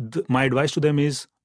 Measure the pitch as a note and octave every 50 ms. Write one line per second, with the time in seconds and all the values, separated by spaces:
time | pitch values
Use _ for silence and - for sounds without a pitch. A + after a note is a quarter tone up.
0 | A#2+ A2+ - E3 - - B2+ B2+ C3+ C3+ B2 C3+ D3 D3+ - E3 D3 D3+ D3 C#3+
1 | C#3+ D3 C#3 - - _ _ _ _